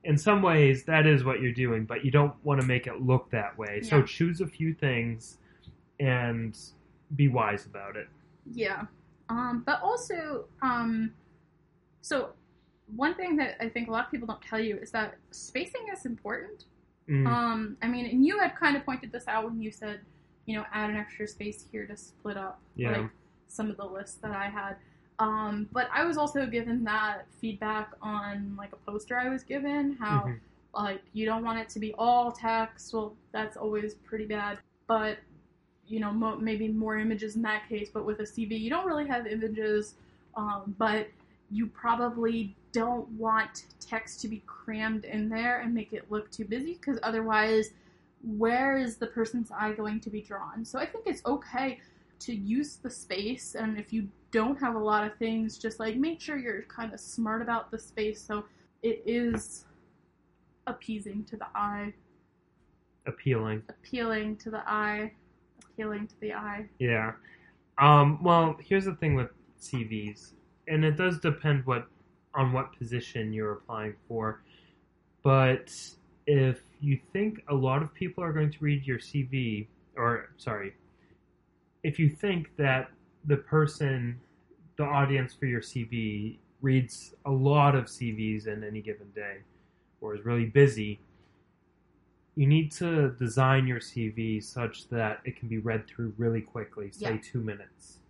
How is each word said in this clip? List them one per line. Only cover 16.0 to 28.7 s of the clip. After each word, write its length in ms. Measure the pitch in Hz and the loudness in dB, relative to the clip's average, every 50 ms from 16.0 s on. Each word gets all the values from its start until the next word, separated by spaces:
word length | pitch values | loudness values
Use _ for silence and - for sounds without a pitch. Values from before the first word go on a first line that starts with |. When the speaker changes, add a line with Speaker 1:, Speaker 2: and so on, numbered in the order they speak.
| - | -8
Speaker 2:
important. 640 | 247 233 214 _ 208 226 - - 403 427 - - _ _ _ _ _ _ _ _ - | -10 -10 -8 _ -8 -8 -8 -8 -12 -16 -18 -20 _ _ _ _ _ _ _ _ 0
Speaker 1:
Mm. 180 | 147 139 135 | 2 2 4
Speaker 2:
Um, 500 | 240 233 240 240 233 226 220 220 214 - - | 4 4 4 2 2 0 -2 -4 -4 -6 -4
I 80 | - 233 | -2 -2
mean, 160 | 247 247 247 | -2 -2 -2
and 220 | 240 240 254 269 | 0 4 6 6
you 120 | 320 403 415 | 6 6 4
had 160 | 381 - - | 2 0 0
kind 220 | - 339 302 277 | 2 2 2 2
of 80 | 277 - | 2 0
pointed 280 | - 254 254 - 220 - | -4 -6 -6 -8 -10 -12
this 140 | 240 - - | -10 -6 -2
out 160 | 214 220 220 | -2 0 0
when 180 | 226 233 226 220 | -2 -4 -4 -6
you 80 | 214 | -8
said, 300 | 214 - 214 214 208 196 - - - _ _ _ _ _ _ | -8 -8 -10 -10 -10 -10 -14 -20 -20 _ _ _ _ _ _
you 120 | - 220 214 | -6 -4 -4
know, 80 | 214 - 202 | -4 -4 -4
add 180 | 214 214 214 | -4 -2 -2
an 60 | 214 | -2
extra 300 | 214 208 - - - 214 | -4 -4 -6 -8 -8 -8
space 400 | 208 - - 208 208 208 - - - - | -8 -8 -8 -8 -8 -8 -10 -16 -12 -10
here 140 | 220 208 | -10 -10
to 100 | 196 208 | -10 -12
split 400 | 208 - - _ _ - 208 202 | -16 -16 -20 _ _ -10 -8 -8
up, 240 | 196 196 190 185 - - _ _ | -6 -8 -10 -10 -14 -20 _ _
Speaker 1:
Yeah. 160 | - 123 120 113 110 110 | -2 0 0 0 0 0
Speaker 2:
like, 80 | 110 - _ _ _ _ _ _ _ | -4 -8 _ _ _ _ _ _ _
some 220 | - - 220 214 | -8 -6 -6 -6
of 80 | 196 - | -6 -8
the 80 | 202 | -10
lists 300 | 190 185 190 202 - - | -10 -10 -10 -12 -12 -14
that 160 | - - 214 208 | -12 -10 -8 -6
I 180 | 196 202 202 | -4 -6 -6
had. 260 | 208 208 196 196 196 - - _ _ _ _ _ _ - | -6 -6 -8 -8 -10 -12 -16 _ _ _ _ _ _ -2
Um, 500 | 220 214 214 220 214 214 208 208 214 - - | 0 0 0 -2 -2 -2 -2 -4 -4 -4 -2
but 160 | 247 247 247 - | -2 -2 0 2
I 120 | 262 320 | 2 2
was 120 | 349 320 302 | 2 2 2
also 280 | 294 294 - 277 269 | 0 0 0 -2 -2
given 380 | 233 220 233 226 233 233 247 233 | 0 -2 -2 -2 0 -2 -2 0
that 440 | 220 214 220 214 214 202 196 - _ - - | 0 0 0 0 -2 -2 -6 -10 _ -14 -8
feedback 520 | - 220 208 196 220 214 214 214 214 214 - - - | -8 -8 -6 -4 -4 -2 -2 -2 -4 -8 -12 -12 -8
on, 540 | 214 208 208 202 202 202 202 202 202 202 | -6 -6 -4 -6 -6 -6 -6 -6 -8 -8
like, 160 | 196 202 202 | -10 -12 -14